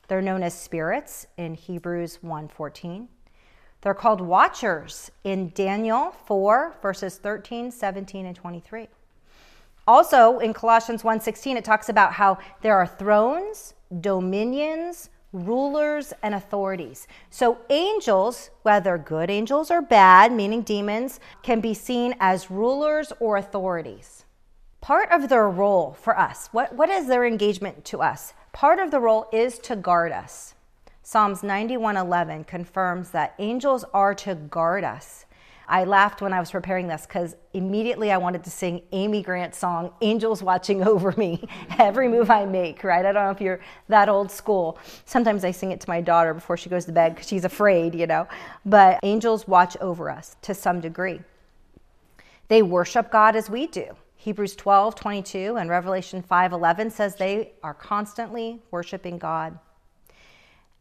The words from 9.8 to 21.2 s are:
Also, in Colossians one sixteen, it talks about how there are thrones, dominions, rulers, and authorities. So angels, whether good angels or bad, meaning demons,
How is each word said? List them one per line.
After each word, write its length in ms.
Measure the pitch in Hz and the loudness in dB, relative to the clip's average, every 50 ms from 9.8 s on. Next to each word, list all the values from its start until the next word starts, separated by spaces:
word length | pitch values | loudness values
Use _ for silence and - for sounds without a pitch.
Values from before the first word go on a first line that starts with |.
| _ | _
Also, 520 | 214 233 294 330 330 302 254 226 226 254 233 | 6 8 8 8 8 8 8 8 8 8 4
in 140 | 233 220 214 | 0 -2 -2
Colossians 520 | - 226 226 233 226 226 - 233 220 - | -2 2 4 4 4 2 0 -6 -4 -2
one 160 | 226 220 220 | -2 -2 0
sixteen, 360 | - 226 220 - - 269 262 | -2 -6 -8 -6 -6 -6 -6
it 80 | 233 - | -4 0
talks 260 | 226 214 214 - - | 0 0 0 0 0
about 220 | 202 208 196 - - | 2 4 4 4 4
how 260 | 190 202 196 190 190 - - - - - | 2 2 2 2 0 -4 -14 -12 -4 0
there 140 | 220 208 | 2 4
are 100 | 190 180 | 4 2
thrones, 880 | 175 - - 196 208 208 208 220 247 302 349 392 427 427 - - - - _ _ _ 180 170 | 0 -2 -4 0 2 4 4 4 2 0 -2 -6 -8 -10 -14 -16 -20 -20 _ _ _ -10 -6
dominions, 1120 | 165 202 190 185 185 185 190 208 220 240 254 285 294 311 320 320 339 349 349 - - - _ _ _ _ - | -4 -2 -2 -2 -2 -2 -2 -2 -2 -2 -2 -2 -4 -4 -4 -6 -8 -8 -10 -14 -18 -20 _ _ _ _ -14
rulers, 800 | 185 175 196 233 262 277 285 277 302 302 302 302 294 277 - - - - | -10 -6 -4 -2 -2 -2 -2 -2 -2 -2 -2 -2 -4 -6 -10 -12 -8 -6
and 120 | 208 208 | -6 -6
authorities. 720 | 190 190 - 208 202 196 190 190 175 151 113 139 - - - - - - _ | -6 -6 -6 -6 -4 -4 -4 -4 -6 -8 -12 -16 -18 -20 -20 -20 -20 -20 _
So 280 | - - 262 233 240 240 - - | -6 0 0 0 0 0 -2 -2
angels, 840 | 277 311 349 403 440 403 - 233 202 190 190 240 247 - - - - _ - | 0 0 0 0 -2 -2 0 0 2 2 2 0 -4 -6 -12 -20 -18 _ 0
whether 360 | 214 208 202 175 196 175 160 | 2 2 2 2 0 -2 -4
good 320 | 143 - 156 156 170 190 | -4 -6 -4 -4 -2 -2
angels 400 | 202 208 226 220 277 302 311 - | -2 -4 -2 -2 -2 -2 0 0
or 120 | 339 349 294 | 0 -2 2
bad, 500 | - 240 208 190 185 185 185 208 240 247 | 4 6 8 10 10 12 10 10 8 6
meaning 300 | 220 196 202 220 240 208 | 2 -2 -2 -2 -4 -4
demons, 580 | - 214 202 202 208 208 226 254 277 - - | -4 -4 -4 -2 -2 -4 -4 -4 -6 -10 -14